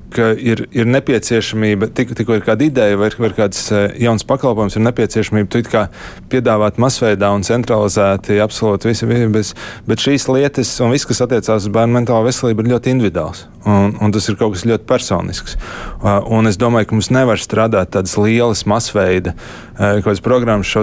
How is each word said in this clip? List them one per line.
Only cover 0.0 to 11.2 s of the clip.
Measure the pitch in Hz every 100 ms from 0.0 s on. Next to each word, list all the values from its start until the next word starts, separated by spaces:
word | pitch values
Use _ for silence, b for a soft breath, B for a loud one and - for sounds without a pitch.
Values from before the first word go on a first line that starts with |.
| -
ka | - 113
ir, | 110 127 113 -
ir | 131 117
nepieciešamība, | 131 - 117 - 117 - 110 107 101 110
tik-, | - 127 113
tikko | 117 110
ir |
kāda | 107 110 151
ideja | 127 107 101
vai | 107
ir, | -
vai | 110
ir |
kāds, | 95 101 - -
eh, | 104 101 -
jauns | 117 107
pakalpojums, | - 139 135 110 101 107
ir |
nepieciešamība | 113 127 107 113 104 107 101
tu | 120
it | -
kā | 110 101 B B B -
piedāvāt | 131 120 107 107 107
masveidā | 127 - 117 98 101
un | 101
centralizēti | 95 120 120 110 104 107 98 98 - 104
absolūti | 107 - 110 98 113
visi, | 113 113
visi, | 120 113
bez, | 107 101 - B B -
bet | 117
šīs | - 139 -
lietas | 131 143 139 117 -
un | 120
viss, | 135 -
kas | 117